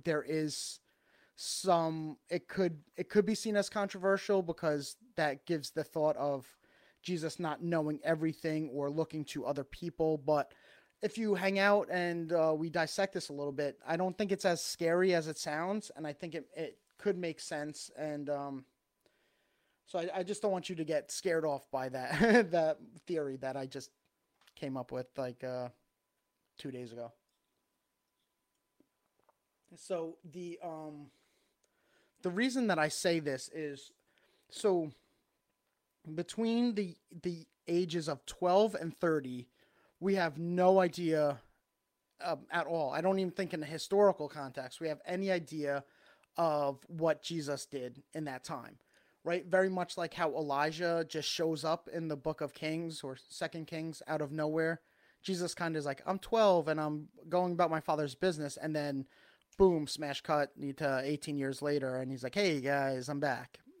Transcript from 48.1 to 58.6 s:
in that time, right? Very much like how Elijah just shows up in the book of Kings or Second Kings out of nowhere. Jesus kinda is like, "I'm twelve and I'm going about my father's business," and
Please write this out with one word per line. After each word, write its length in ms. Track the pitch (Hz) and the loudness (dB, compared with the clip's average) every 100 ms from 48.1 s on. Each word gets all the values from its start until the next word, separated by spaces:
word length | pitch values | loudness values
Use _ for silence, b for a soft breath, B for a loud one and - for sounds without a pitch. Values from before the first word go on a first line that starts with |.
in 120 | 156 | -8
that 200 | 151 127 | -6 -8
time, 320 | - 147 117 - b b b b | -8 -10 -12 -20 b b b b
right? 220 | 160 175 180 | -2 -2 2
Very 240 | 185 190 | 4 4
much 260 | 185 175 - | 2 -2 -4
like 160 | 165 | -4
how 180 | - 165 | 0 0
Elijah 760 | 135 151 139 151 160 170 170 160 | 0 0 2 2 2 0 0 0
just 200 | 156 143 | -4 -4
shows 360 | - 160 156 | 0 0 0
up 240 | 156 165 - | 0 -2 -2
in 200 | 170 165 | -6 -4
the 80 | 147 | -4
book 260 | 156 156 | -4 -4
of 100 | 147 | -6
Kings 500 | - 156 160 170 156 | -4 -4 -2 -4 -6
or 140 | 139 135 | -10 -12
Second 500 | - - 165 170 151 | -14 -8 -8 -6 -8
Kings 360 | 160 160 151 - | -8 -8 -8 -4
out 140 | 156 | -2
of 100 | 147 | -2
nowhere. 520 | 156 151 156 160 165 b b b b | -2 0 2 2 0 b b b b
Jesus 320 | - 180 175 | -4 -2 -2
kinda 240 | - 170 156 | -2 -2 -2
is 80 | 143 | -4
like, 160 | 135 - | -4 -4
"I'm 120 | 190 | -4
twelve 500 | - 226 208 180 156 | 0 6 8 6 4
and 100 | 156 | 0
I'm 300 | 151 151 151 - 165 | 0 -2 -8 -18 -2
going 240 | 180 180 | 0 2
about 180 | 175 170 | 4 2
my 100 | 160 | 2
father's 340 | - 151 147 | 0 0 0
business," 420 | 127 185 156 143 | 0 0 0 -4
and 180 | - | -6